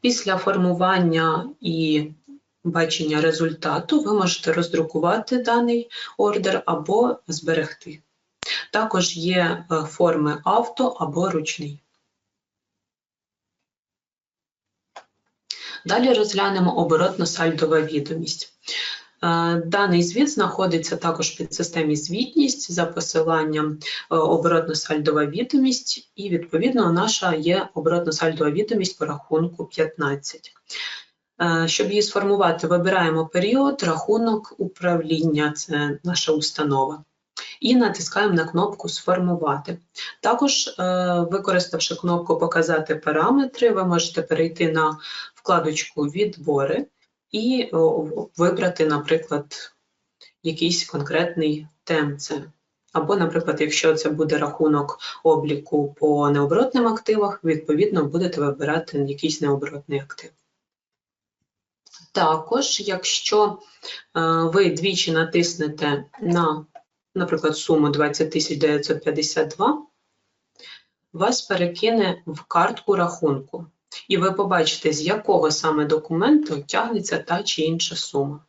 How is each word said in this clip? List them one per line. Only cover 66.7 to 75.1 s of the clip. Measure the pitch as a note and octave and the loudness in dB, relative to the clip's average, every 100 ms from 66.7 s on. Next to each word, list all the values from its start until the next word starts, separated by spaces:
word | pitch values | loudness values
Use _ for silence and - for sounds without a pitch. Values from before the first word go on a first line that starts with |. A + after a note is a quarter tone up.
| - _ _ _ | -20 _ _ _
наприклад, | F#3+ F3 D#3+ D#3 D3+ | -6 -2 0 0 -2
суму | - D#3+ D3 | 2 4 4
двадцять | C#3+ D3 C#3+ D#3 | 2 0 0 -2
тисяч | D#3 - D3 | -2 -4 0
дев'ятсот | D3+ D3 D3 D3+ | 2 0 0 -2
п'ятдесят | - D3+ D3+ - D3+ | -2 -2 -2 -2 -4
два, | - A3 D4+ - _ _ _ _ _ _ _ - - _ _ _ | 0 0 0 -6 _ _ _ _ _ _ _ -20 -20 _ _ _
вас | E3 G#3 B3+ | -2 0 0
перекине | - F#3 F3 E3+ A3 A3+ F#3 F3 - | -2 0 0 0 2 2 2 -2 -8
в | D3 | -14
картку | - E3+ F#3+ A#3+ - F#3 | -2 0 2 0 0 2
рахунку. | E3+ - D#3 C3+ - D#3+ E3+ _ _ - - | 2 0 0 0 -4 -14 -14 _ _ -20 -2
І | F#3+ | 2
ви | F#3+ | 2
побачите, | F#3+ F#3+ F3+ D#3 - D#3 | 0 0 2 2 0 -2
з | D3 | 0
якого | D#3+ | -2